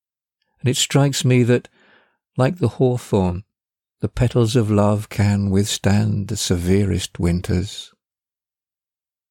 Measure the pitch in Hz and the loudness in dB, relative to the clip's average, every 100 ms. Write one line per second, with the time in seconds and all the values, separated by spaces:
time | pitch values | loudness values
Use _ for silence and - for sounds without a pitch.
0 | _ _ _ _ _ _ 123 - - 139 | _ _ _ _ _ _ -2 -2 0 2
1 | 139 131 127 127 117 120 - _ _ _ | 2 0 2 4 4 2 -2 _ _ _
2 | _ _ _ - 127 180 117 - 131 123 | _ _ _ -2 -2 0 -4 0 0 0
3 | - 104 90 92 - _ _ _ _ _ | -2 0 0 -4 -10 _ _ _ _ _
4 | - - 123 123 113 123 104 104 104 104 | -8 -2 0 2 2 2 2 2 2 0
5 | 104 - 101 101 98 95 101 - - 101 | -4 -2 0 2 0 0 -2 -2 0 2
6 | 107 104 101 107 - 90 87 139 101 92 | 0 -2 -4 -6 -2 -2 2 2 2 -2
7 | - - 101 87 - 92 98 - - _ | -6 -4 -2 -2 -2 -4 -4 -10 -18 _
8 | _ _ _ _ _ _ _ _ _ _ | _ _ _ _ _ _ _ _ _ _
9 | _ _ _ | _ _ _